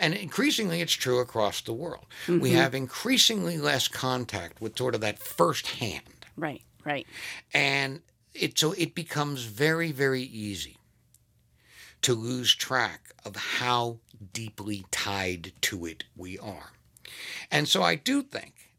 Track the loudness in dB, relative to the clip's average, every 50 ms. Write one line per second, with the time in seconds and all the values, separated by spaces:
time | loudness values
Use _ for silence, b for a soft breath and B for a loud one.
0 | 0 2 2 0 -4 -4 -2 0 2 2 2 2 0 0 0 -2 0 0 0 0
1 | 2 2 2 2 0 0 0 2 2 2 0 -2 -6 -6 -6 -6 -6 -8 -10 -12
2 | -14 B B B B 2 4 4 6 6 6 6 6 4 2 -2 -4 -4 -6 -4
3 | 0 2 4 6 6 6 4 2 0 -2 -2 0 2 2 2 2 2 0 -2 -2
4 | -2 0 0 0 -2 -4 -6 -6 -6 -8 -8 -8 -8 -6 -4 -2 0 0 0 0
5 | 0 -2 -2 -4 -8 -8 0 2 4 4 4 0 -4 -6 -4 -4 -4 -4 -4 -6
6 | -10 -14 -20 -20 -20 -18 -10 -8 -6 -6 -8 -10 -14 -20 _ _ -6 -4 -4 -4
7 | -6 B B B B B B B B _ 2 2 4 4 4 2 0 0 -4 -8
8 | -12 _ _ _ _ _ -6 -4 -4 0 2 2 2 2 2 2 0 -2 -2 -4
9 | -6 -4 -2 -2 0 0 -2 -4 -6 -8 -2 2 2 4 4 2 0 -2 0 2
10 | 2 2 2 0 -2 -6 -8 -8 -6 -6 -6 -6 -8 -10 -12 -16 _ _ _ _
11 | _ _ _ _ _ _ _ _ _ _ b b b b b b b b b b
12 | 0 0 0 0 -2 -4 -4 0 2 2 2 2 0 0 2 2 2 2 -2 -6
13 | -14 -20 -20 -16 -14 -12 -10 -8 -6 -4 -2 0 2 4 4 4 4 2 -2 -6
14 | _ _ -20 -20 -16 -12 -10 -10 -8 -10 -10 -10 -8 -6 -6 -6 -6 -6 -6 -4
15 | -2 -2 -2 0 0 -2 -2 -4 -6 -12 -6 -4 -2 -2 -2 -4 -6 -8 -8 -10
16 | -12 -14 _ -16 -14 -12 -12 -12 -10 -12 -12 -12 -14 -18 -20 _ _ _ _ B
17 | B B B B B B B B B B 2 2 4 4 4 4 6 4 4 2
18 | 2 0 0 0 0 -2 -6 -10 -10 -12 -16 -20 -20 _ _